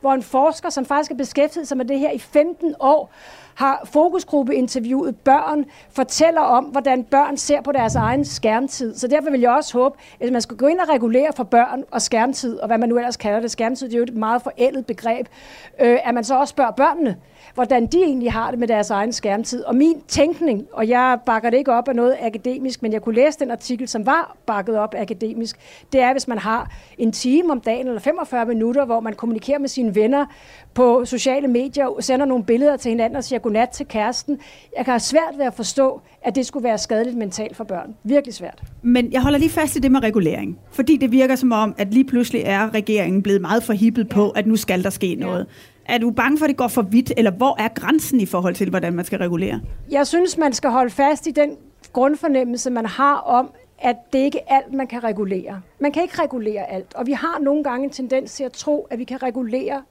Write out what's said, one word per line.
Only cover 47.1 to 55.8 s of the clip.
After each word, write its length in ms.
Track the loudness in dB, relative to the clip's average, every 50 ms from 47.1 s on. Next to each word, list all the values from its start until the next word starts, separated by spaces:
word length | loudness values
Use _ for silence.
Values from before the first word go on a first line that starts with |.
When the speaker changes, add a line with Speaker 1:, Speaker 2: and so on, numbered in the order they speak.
| 0 2
Speaker 2:
eller 140 | 2 2
hvor 240 | 2 2 0 0 0 0
er 60 | -4 -4
grænsen 520 | -4 -4 -2 0 0 0 0 2 0 0
i 60 | 0
forhold 300 | 2 -2 -2 0 -2 -2
til, 140 | -2 -2 -2
hvordan 240 | -2 -2 -2 -2 -4
man 120 | -4 -4
skal 140 | -6 -4 -4
regulere? 420 | -2 -2 -2 -2 -2 -4 -6 -8 -8 -10 -10 -12 -10 -2
Speaker 1:
Jeg 160 | 0 0 0 2
synes, 300 | 2 2 2 2 0 0
man 160 | 0 0 0
skal 160 | 0 -2 0
holde 200 | 2 2 2 0
fast 380 | 0 2 2 2 2 0 -4 -4
i 40 |
den 260 | 0 0 0 0 0 -10 -20 -20 _ _ -20 -8 _
grundfornemmelse, 760 | 0 2 2 2 0 0 0 2 2 0 0 -4 -4 -4 -4
man 160 | -4 -2 -4
har 300 | -4 -2 2 2 2 2
om, 340 | 2 0 2 2 2 2 0 -8 -20 _ _ _ _
at 160 | -2 -2 -2 -2 -6 _ 0
det 60 | 0
ikke 200 | 0 2 0 -4 -2 2
er 80 | 0
alt, 180 | 0 0 0 -6
man 140 | -6 -6 -6
kan 160 | -8 -6 -4
regulere. 580 | -4 -4 -4 -4 -4 -4 -6 -8 -10 -14 -16 -18 _ _
Man 120 | _